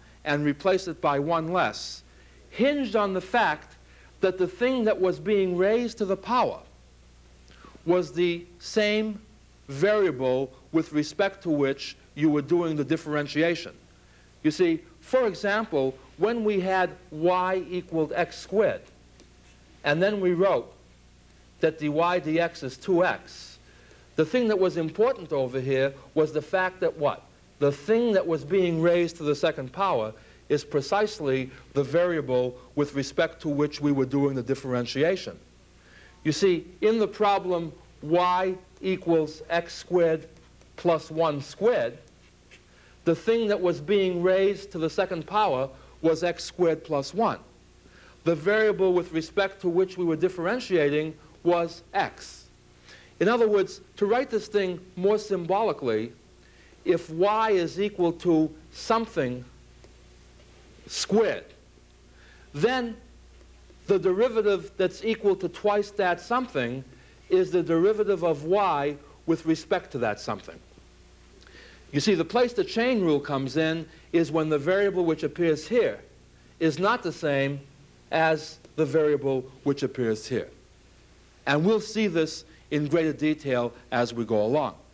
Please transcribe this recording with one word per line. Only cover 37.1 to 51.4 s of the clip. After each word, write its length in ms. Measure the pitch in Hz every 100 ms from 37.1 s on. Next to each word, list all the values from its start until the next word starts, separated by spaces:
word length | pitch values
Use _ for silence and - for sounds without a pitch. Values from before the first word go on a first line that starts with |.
| - 208 196 180 175 165 - - -
y 540 | 151 175 180 196 190 185 - -
equals 600 | 190 185 170 160 151 - -
x 240 | 170 170
squared 540 | - - 180 165 160 - - - - - -
plus 340 | 175 160 -
one 320 | 156 165 143
squared, 560 | - - 214 202 120 - - - - - _ - - - - - 170
the 100 | 165
thing 320 | 226 233 214
that 120 | 196
was 200 | 180 143
being 420 | 147 202 185 175
raised 500 | 180 190 196 196 -
to 40 | 170
the 120 | 156
second 360 | 202 185 170 -
power 440 | 208 202 131 139 - - -
was 220 | 165 160
x 200 | 175 170
squared 400 | - - 170 160
plus 300 | - 143 131
one. 260 | 190 214 101 - - - - - - - -
The 120 | 165 160
variable 580 | 175 214 214 180 190
with 200 | 175 175
respect 480 | 160 160 202 196 -
to 80 | 180
which 280 | 170 185 180
we 80 | 170
were 100 | 151
differentiating 1000 | 180 180 170 247 - 175 143 151 156 - - -